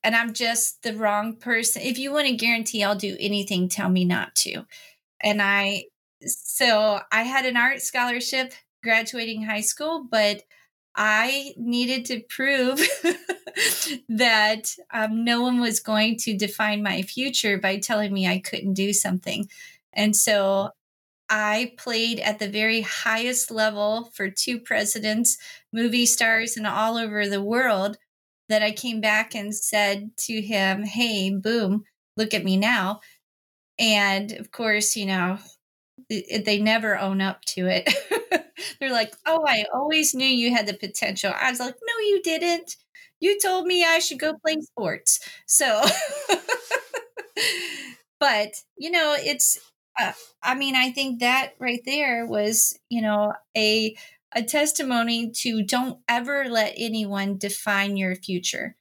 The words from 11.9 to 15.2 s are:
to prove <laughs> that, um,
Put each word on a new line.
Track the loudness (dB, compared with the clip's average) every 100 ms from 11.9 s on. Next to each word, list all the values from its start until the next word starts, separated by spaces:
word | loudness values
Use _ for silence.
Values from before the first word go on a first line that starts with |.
| -2 -4
to | -6 -8
prove | -2 0 2 2 2 0 2
<laughs> | -2 -2 -8 -10 -8 -2 -2 0 -4 -6 -6
that, | 2 4 4 4 0 -4 -10 -8
um, | -4 -2 0